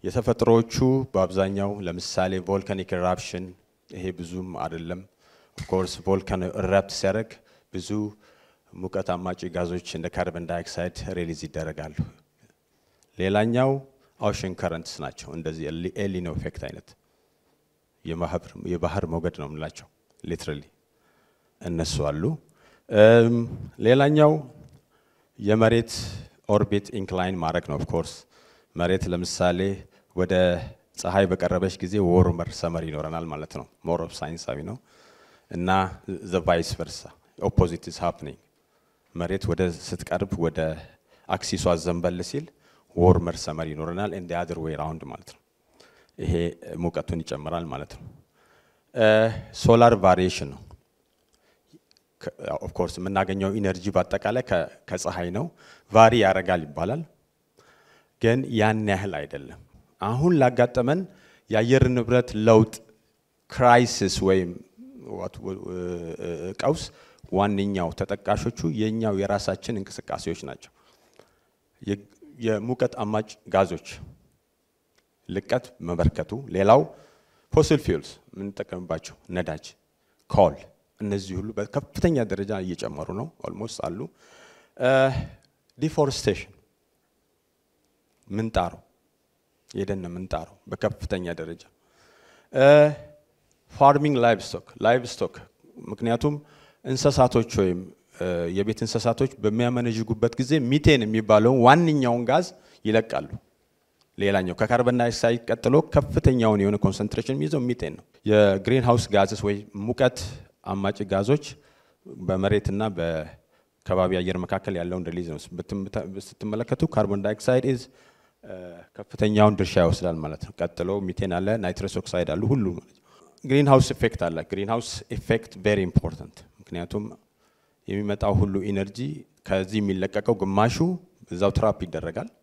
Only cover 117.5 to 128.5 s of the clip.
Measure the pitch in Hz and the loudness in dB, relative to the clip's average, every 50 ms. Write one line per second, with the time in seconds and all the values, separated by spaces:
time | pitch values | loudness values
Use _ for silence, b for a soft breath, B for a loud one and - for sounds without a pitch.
117.5 | 127 127 127 135 135 117 - - b b b b b b b b b _ - - | 2 2 2 0 -2 -4 -6 -14 b b b b b b b b b _ -20 -18
118.5 | 95 92 90 90 85 85 85 _ _ - 101 _ - - 110 107 107 104 107 107 | -16 -16 -16 -16 -18 -20 -20 _ _ -18 -18 _ -4 0 0 2 6 8 6 6
119.5 | 104 92 95 85 - 95 87 82 90 - 90 87 82 80 76 76 78 - - - | 6 4 -2 0 4 4 4 4 4 2 -2 -4 -2 -4 -6 -8 -10 -10 -14 -16
120.5 | - - 87 87 - - 90 90 98 101 98 90 90 - 101 95 87 87 95 101 | -8 -6 -6 -6 -4 -6 -4 -2 -2 -4 -4 -6 -6 -4 -4 -4 -2 -2 0 0
121.5 | 110 113 98 90 90 - 98 95 - - - - - 90 87 - 78 92 107 107 | -2 -2 -2 -4 -4 -4 -8 -6 -6 -6 -8 -4 -4 -2 -2 -2 -2 -2 0 0
122.5 | 139 135 104 92 87 85 - _ _ _ b b b b b b b b - 143 | 2 2 0 -2 -4 -6 -12 _ _ _ b b b b b b b b -4 0
123.5 | 131 143 147 139 139 131 131 - 131 - - 113 - - - 85 80 80 - _ | 2 4 6 8 8 8 6 4 0 -2 -2 -2 -2 -2 -4 -4 -4 -6 -8 _
124.5 | - 95 101 101 113 120 117 - - - - _ 127 120 - - 113 113 - - | -6 -6 -4 -2 -4 -4 -4 -8 -12 -12 -12 _ -10 -10 -4 -2 -2 -2 -2 -8
125.5 | - 95 92 107 104 101 95 90 - - - 85 78 76 - - _ - - _ | -18 -4 0 0 2 2 0 2 0 0 0 0 -10 -10 -14 -18 _ -20 -20 _
126.5 | _ _ 101 - - 87 85 85 - 104 104 113 - - _ _ _ _ _ _ | _ _ -18 -12 -10 -10 -10 -8 -8 -8 -8 -10 -14 -18 _ _ _ _ _ _
127.5 | _ _ _ _ _ _ _ - 98 101 104 101 101 104 - 101 101 95 104 101 | _ _ _ _ _ _ _ -6 -6 -4 -2 -4 -4 -2 0 2 4 4 2 2